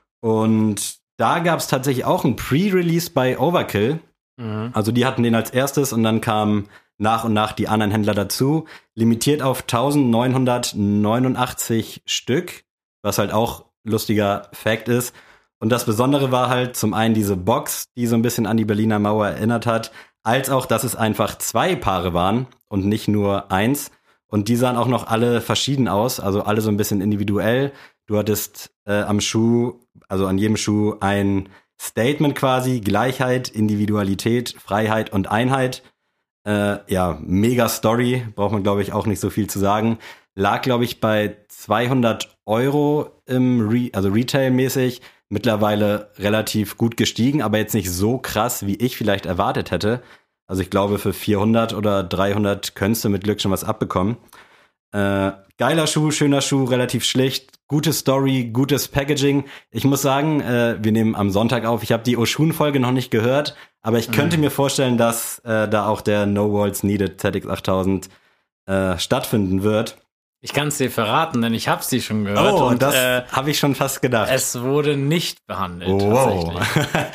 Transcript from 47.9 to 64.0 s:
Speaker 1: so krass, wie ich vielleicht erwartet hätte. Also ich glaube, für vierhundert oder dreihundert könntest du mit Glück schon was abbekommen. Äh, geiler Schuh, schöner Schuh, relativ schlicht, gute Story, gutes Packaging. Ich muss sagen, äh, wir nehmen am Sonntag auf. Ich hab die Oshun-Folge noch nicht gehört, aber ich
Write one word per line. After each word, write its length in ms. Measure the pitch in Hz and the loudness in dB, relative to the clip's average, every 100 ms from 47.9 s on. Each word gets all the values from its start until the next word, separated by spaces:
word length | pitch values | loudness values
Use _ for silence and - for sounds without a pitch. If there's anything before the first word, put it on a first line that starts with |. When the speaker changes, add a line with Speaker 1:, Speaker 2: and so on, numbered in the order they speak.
Speaker 1:
so 260 | 87 104 127 | 0 0 0
krass, 480 | - 107 120 - 101 | -4 -2 -2 -2 -4
wie 100 | 98 | -2
ich 220 | 123 - | -2 0
vielleicht 300 | 107 98 82 | 0 0 -2
erwartet 420 | 90 107 131 87 | -2 0 -2 -4
hätte. 320 | 90 104 123 - - _ _ _ | -2 -2 -2 -6 -20 _ _ _
Also 160 | 92 | -6
ich 80 | 90 | -2
glaube, 260 | 98 101 101 | 0 0 0
für 160 | 107 | -2
vierhundert 600 | 90 - 104 107 113 113 104 | -4 0 0 4 2 2 -2
oder 280 | 104 98 | 0 0
dreihundert 720 | 90 90 98 101 101 101 - | -2 0 0 2 0 -2 -6
könntest 320 | - 98 113 113 | -4 -2 0 0
du 40 | |
mit 160 | 98 104 | 0 -2
Glück 140 | 101 | -2
schon 120 | 101 | -2
was 120 | 95 | -2
abbekommen. 540 | 95 - - - 95 120 - - - _ _ _ _ | -2 -4 -2 0 -2 -2 -10 -20 -20 _ _ _ _
Äh, 420 | 104 101 98 98 98 - _ | -2 0 0 -2 -4 -16 _
geiler 260 | 123 160 156 | 0 2 0
Schuh, 240 | 160 151 | 0 0
schöner 320 | 147 147 139 | 2 2 2
Schuh, 220 | 131 139 | 2 0
relativ 420 | 127 127 123 120 - | 2 2 0 -2 0
schlicht, 540 | 127 135 135 - _ _ | 0 0 -2 -10 _ _
gute 260 | 147 151 | -2 0
Story, 520 | 131 - 135 139 135 120 | 0 0 2 2 2 0
gutes 420 | 113 135 139 - | 0 0 0 0
Packaging. 560 | 143 139 135 139 139 135 - - | -4 -2 0 2 2 -2 -12 -12
Ich 160 | 113 131 | -2 0
muss 160 | 139 | 2
sagen, 400 | 143 135 156 147 | 2 2 2 0
äh, 360 | 98 120 117 98 | 0 0 0 0
wir 100 | 110 | 0
nehmen 240 | 110 113 104 | 2 2 0
am 140 | 101 | 0
Sonntag 340 | 95 117 123 110 | 2 2 0 0
auf. 180 | 117 | -2
Ich 80 | - | 0
hab 120 | 117 | 0
die 140 | 113 120 | 2 0
Oshun-Folge 640 | 113 - 160 160 151 139 | 0 2 0 2 0 2
noch 100 | 123 | 2
nicht 220 | 131 123 | 0 0
gehört, 440 | 117 117 139 147 - - _ | 0 2 0 -2 -8 -20 _
aber 160 | 113 | 0
ich 120 | 113 | 0